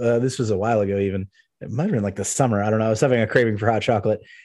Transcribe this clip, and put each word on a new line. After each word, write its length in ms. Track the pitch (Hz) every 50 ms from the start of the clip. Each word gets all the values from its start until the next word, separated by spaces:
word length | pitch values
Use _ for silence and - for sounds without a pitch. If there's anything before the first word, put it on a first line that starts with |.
uh, 200 | 123 117 120 117
this 180 | 127 135 127 -
was 120 | 123 110
a 60 | 104
while 260 | 92 101 113 117 107
ago 160 | 101 98 98 98
even. 300 | 101 98 92 95 92 - _ _ _ _ _ -
It 100 | - -
might 120 | 110 123 165
have 80 | 220
been, 100 | 185 113 101
like, 120 | 101 98
the 80 | - 95
summer. 380 | - - - 135 123 110 101
I 80 | 101 107
don't 80 | 110 110
know. 80 | 110
I 40 | 113
was 100 | 113 110
having 220 | 151 135 127 117
a 40 | 110
craving 300 | - - 131 120 113 107
for 120 | 101 104 117
hot 140 | 113 107
chocolate. 380 | - - 117 104 - 107 107 104 - - - -